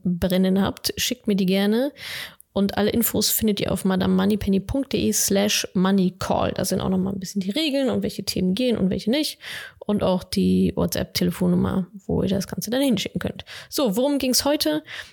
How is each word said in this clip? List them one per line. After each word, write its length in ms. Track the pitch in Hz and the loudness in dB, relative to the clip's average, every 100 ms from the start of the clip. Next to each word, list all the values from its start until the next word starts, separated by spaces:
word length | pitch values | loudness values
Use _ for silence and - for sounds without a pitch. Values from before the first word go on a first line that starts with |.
brennen 580 | 180 175 185 180 190 190 | -2 -2 0 2 4 4
habt, 320 | 190 - - - | 2 -2 -6 -4
schickt 300 | - 247 - | -4 -4 -2
mir 80 | 196 | 0
die 100 | 185 | 2
gerne. 460 | 190 202 220 277 - - - - - - | 2 2 2 0 -4 -12 -12 -12 -18 -6
Und 260 | - 196 - | 0 0 2
alle 120 | 202 | 2
Infos 400 | 233 220 - 208 | 2 0 0 0
findet 300 | - 220 202 | 0 0 0
ihr 120 | - | -2
auf 140 | 185 190 | 0 0
madamemoneypenny 720 | 185 190 185 190 208 - 190 | 0 2 2 2 0 2 0
punkt 320 | 196 269 269 | 0 -4 -2
de 220 | - 214 | 0 0
slash 540 | 208 - 196 202 - - 185 | 0 2 2 2 0 -2 0
money 400 | 190 196 180 - | 4 4 2 0
call. 340 | - - - | -2 0 0
Da 140 | - 185 | 0 -2
sind 160 | 190 | -2
auch 80 | 196 | 0
nochmal 240 | 190 190 | 0 -2
ein 60 | 196 | -4
bisschen 220 | 185 202 | -6 -4
die 100 | 185 | -4
Regeln 380 | 285 320 269 262 | -2 0 0 0
und 120 | 202 | 0
welche 240 | 196 - 196 | -2 -6 -6
Themen 300 | - 185 190 | -2 0 2
gehen 220 | 254 226 | 0 2
und 120 | 185 | 0
welche 220 | 196 208 | 0 0
nicht. 280 | 285 285 - - - - - | 0 -2 -6 -14 -14 -14 -12
Und 260 | - 208 | -4 0
auch 200 | 180 185 | 2 0
die 500 | - 196 185 185 185 - | -2 0 2 4 2 0
WhatsApp-Telefonnummer, 1120 | 170 - - - 175 170 180 180 190 196 175 202 - | -2 -2 -6 -2 -2 0 2 2 2 -2 -4 -10 -4
wo 160 | - | -2
ihr 80 | 190 | 0
das 180 | 196 - | -2 -4
Ganze 220 | - 208 | -8 -4
dann 120 | 254 | 0
hinschicken 380 | 277 208 - - | 2 0 -2 -6
könnt. 260 | - - - - - | -6 -8 -14 -18 -6
So, 260 | - 254 190 | -2 0 2
worum 220 | 277 285 | 0 0
ging's 280 | 262 247 277 | 2 2 2
heute? 380 | 302 311 302 - - - | 2 0 -2 -4 -14 -16